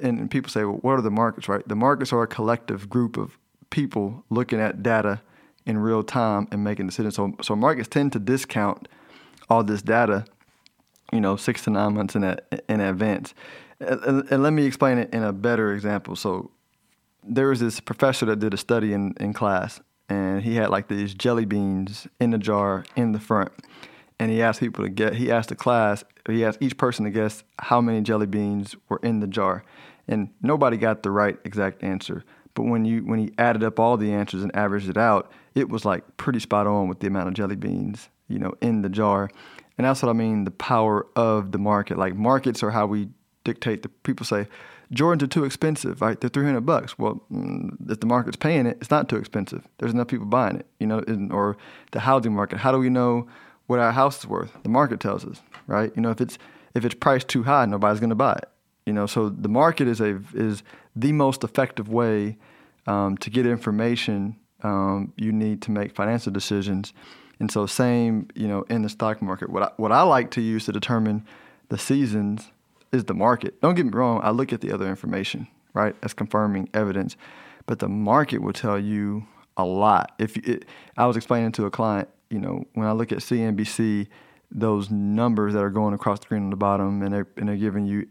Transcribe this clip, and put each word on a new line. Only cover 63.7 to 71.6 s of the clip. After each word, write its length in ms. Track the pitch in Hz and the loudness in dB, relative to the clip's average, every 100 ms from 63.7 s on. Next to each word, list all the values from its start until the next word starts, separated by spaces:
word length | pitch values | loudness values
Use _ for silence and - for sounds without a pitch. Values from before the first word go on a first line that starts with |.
| 104 117 120 - 101 98 113 _ _ | 0 0 0 -2 -2 -4 -8 _ _
um, 500 | 107 98 98 98 98 - | -2 0 0 -2 -4 -4
you 160 | 110 | -2
need 300 | 107 107 104 | 0 0 -2
to 80 | - | -4
make 240 | 104 104 - | -4 -4 -2
financial 360 | 101 117 110 | -2 0 -2
decisions. 640 | 98 - 101 98 95 101 - - - - - | -4 -2 -2 0 -4 -6 -12 -20 -20 -18 -6
And 100 | 110 | -4
so 160 | 107 101 | -2 -2
same, 600 | - 123 120 117 110 - - | 2 2 4 2 0 -4 -6
you 120 | 110 | -4
know, 160 | 98 - | -2 -2
in 120 | 117 | -2
the 80 | 107 | -2
stock 320 | - 110 107 | -2 -2 -2
market, 280 | 98 92 87 | -4 -6 -4
what 140 | 90 | -2
I, 80 | 101 - | -2 -2
what 140 | 110 | 2
I 100 | 120 | 4
like 300 | 180 135 120 | 6 4 2
to 100 | - | -2
use 240 | 113 110 107 | -2 -2 -2
to 60 | |
determine 540 | 104 - 117 110 107 107 - - - | -4 0 0 0 -2 -6 -18 -20 -18